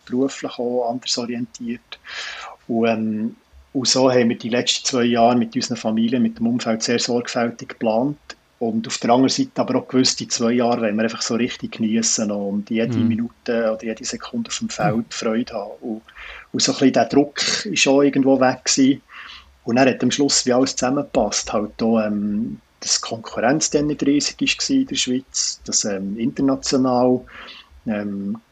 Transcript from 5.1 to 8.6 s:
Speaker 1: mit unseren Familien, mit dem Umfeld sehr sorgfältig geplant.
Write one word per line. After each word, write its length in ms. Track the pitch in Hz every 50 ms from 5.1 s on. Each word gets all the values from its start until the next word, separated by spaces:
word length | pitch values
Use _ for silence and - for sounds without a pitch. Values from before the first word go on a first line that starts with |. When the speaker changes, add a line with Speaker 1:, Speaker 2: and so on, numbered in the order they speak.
| 120 117 117 117 120
Speaker 1:
mit 220 | 123 113 113 -
unseren 200 | 131 113 - 117
Familien, 460 | - - 113 110 113 113 117 131 123 113
mit 160 | 113 113 -
dem 80 | 113
Umfeld 360 | 117 123 120 - 117 110 110 -
sehr 180 | - 120 117
sorgfältig 720 | - - 120 120 120 - - 127 117 117 117 - 127 -
geplant. 460 | - - 123 113 110 113 127 147 147 - _ - - _ _ _ _ -